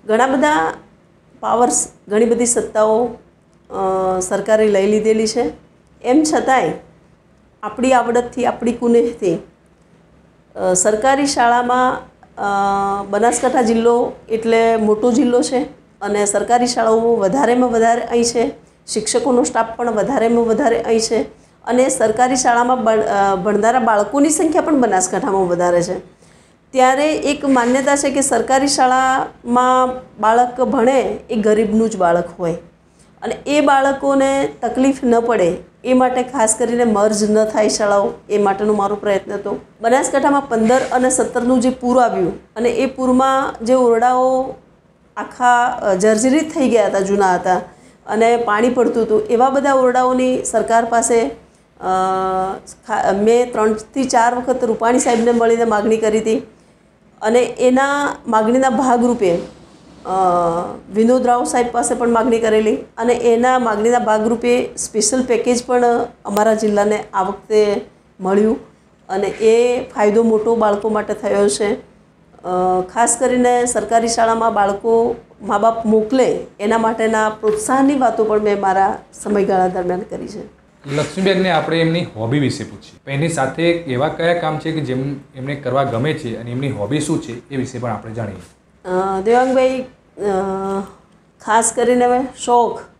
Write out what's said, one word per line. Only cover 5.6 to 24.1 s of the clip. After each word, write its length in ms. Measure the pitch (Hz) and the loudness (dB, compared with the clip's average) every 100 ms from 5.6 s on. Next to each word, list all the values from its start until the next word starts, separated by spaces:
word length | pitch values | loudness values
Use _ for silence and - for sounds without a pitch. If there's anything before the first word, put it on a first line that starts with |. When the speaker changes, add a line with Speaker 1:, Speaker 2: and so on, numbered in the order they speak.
| - _ _ _ | -20 _ _ _
Speaker 1:
એમ 200 | 233 285 302 | 2 2 2
છતાંય 400 | 247 240 262 165 - - _ _ _ _ _ _ _ | 0 2 0 0 -6 -16 _ _ _ _ _ _ _
આપણી 300 | 208 - 254 | -12 -2 2
આવડતથી, 540 | 254 233 240 240 - - | 2 2 -2 -2 -4 -4
આપણી 260 | - 240 | -2 -4
કુનેહથી, 680 | 233 233 233 233 - 190 165 - _ _ _ _ _ _ _ _ _ _ - | -2 2 2 2 -2 -4 -4 -8 _ _ _ _ _ _ _ _ _ _ -4
અ, 180 | 185 | -2
સરકારી 520 | 185 208 214 269 277 277 | 0 0 0 0 2 0
શાળામાં, 760 | 285 233 240 240 247 254 - - _ - - | 0 2 2 0 0 0 -2 -12 _ -20 -8
અ, 120 | 202 202 196 196 196 196 202 | -4 -2 -2 -2 -2 -4 -4
બનાસકાંઠા 520 | 202 233 - 254 262 | 0 0 2 0 0
જિલ્લો 500 | 226 226 233 240 262 - - | 2 2 2 2 0 -8 -6
એટલે 480 | 220 226 226 226 226 | -4 0 2 2 2
મોટો 360 | 214 214 247 | 2 2 2
જિલ્લો 300 | 240 302 247 | 2 2 0
છે 160 | 254 254 294 - _ _ | 0 -2 -4 -12 _ _
અને 260 | 202 208 202 | -4 -2 0
સરકારી 400 | 202 - 240 247 | -2 0 2 2
શાળાઓ 500 | 247 226 226 233 226 | 0 2 2 2 2
વધારેમાં 540 | 196 262 226 247 247 | 0 0 2 2 2
વધારે 320 | 226 226 240 | 2 2 0
અહીં 220 | - 240 | -2 -2
છે, 260 | 233 247 262 - _ _ - | 0 0 -4 -6 _ _ -8
શિક્ષકોનો 560 | 220 220 247 285 247 | -6 -2 -2 0 0
staff 240 | - 233 226 - | 0 -2 -4 -4
પણ 140 | 240 | -4
વધારેમાં 540 | 214 196 277 226 233 | -2 -2 0 2 2
વધારે 380 | 226 214 285 233 | 2 0 0 0
અહીં 180 | - 226 | 0 -2
છે 220 | 220 226 - - _ _ - | 0 -4 -4 -12 _ _ -2
અને 220 | 247 262 | 0 0
સરકારી 480 | - 220 220 247 262 | 0 0 2 0 2
શાળામાં 480 | 254 240 247 254 | 2 2 2 0
ભણ-, 180 | 220 220 | 2 0
અ, 320 | - 202 196 | 0 0 0
ભણનારા 440 | 190 196 208 226 254 | 0 0 0 0 2
બાળકોની 520 | 226 208 202 | 2 0 0